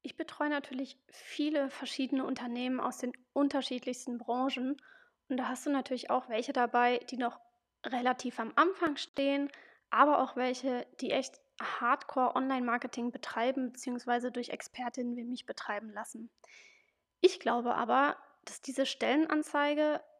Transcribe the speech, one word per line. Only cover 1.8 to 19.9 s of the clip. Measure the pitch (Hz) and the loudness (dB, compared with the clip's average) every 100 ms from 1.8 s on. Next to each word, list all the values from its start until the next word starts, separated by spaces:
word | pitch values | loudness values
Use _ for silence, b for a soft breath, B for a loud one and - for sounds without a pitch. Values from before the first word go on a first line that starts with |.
| 254 - 262 269 | -10 -4 -2 0
Unternehmen | 262 254 240 240 254 254 | -2 -4 -4 -4 -2 -2
aus | - - | -2 -4
den | 247 - _ | -8 -8 _
unterschiedlichsten | - 285 285 254 247 240 247 - 240 | 2 2 2 -2 -4 -4 -6 -6 -8
Branchen | 226 247 262 254 254 285 B B B B _ | -2 0 0 0 -2 -4 B B B B _
und | 254 | -2
da | 240 | -2
hast | 247 - | -4 0
du | |
natürlich | 285 254 247 - | 0 0 -4 0
auch | 254 254 | -2 0
welche | 220 254 | -2 0
dabei, | 262 240 240 240 247 - | 2 4 4 4 2 -2
die | 247 | -2
noch | 240 - _ _ _ _ | -2 -4 _ _ _ _
relativ | - 247 247 247 247 - | -4 0 2 0 -2 -4
am | 226 - | -2 4
Anfang | 330 381 330 285 | 4 4 -2 -2
stehen, | - - 277 277 285 B B B B | -6 0 2 2 -2 B B B B
aber | 214 285 294 | 6 8 8
auch | 262 | 4
welche, | - 254 254 262 247 247 - | 0 -2 0 -2 -2 -4 -8
die | 247 | 0
echt | - 254 - _ - | 0 0 -10 _ -10
Hardcore-Online-Marketing | - - 240 285 - - 247 - 262 262 247 240 247 - 240 | -8 -2 2 2 0 0 2 2 0 0 0 -2 -2 -4 -6
betreiben, | 240 - - 240 269 254 | -6 -8 -2 0 0 -4
beziehungsweise | 247 - 247 247 240 240 | -6 -8 -8 -2 -2 -2
durch | 247 240 | -6 -8
Expertinnen | - - - 247 - 247 240 | -8 -10 -8 -8 -4 -6 -4
wie | |
mich | 240 247 - | -6 -8 -8
betreiben | - - 208 220 | -12 -6 -8 -8
lassen. | 208 220 226 226 _ B B B B B B _ _ | -10 -10 -12 -16 _ B B B B B B _ _
Ich | 370 - | 4 4
glaube | - 240 240 | 0 0 0
aber, | - 226 247 285 - - _ - | 0 4 4 4 0 -12 _ -18
dass | - | -12
diese | - 262 | -8 -2
Stellenanzeige | 269 - - 269 311 302 302 294 285 294 302 | -2 0 2 4 4 2 0 2 2 4 2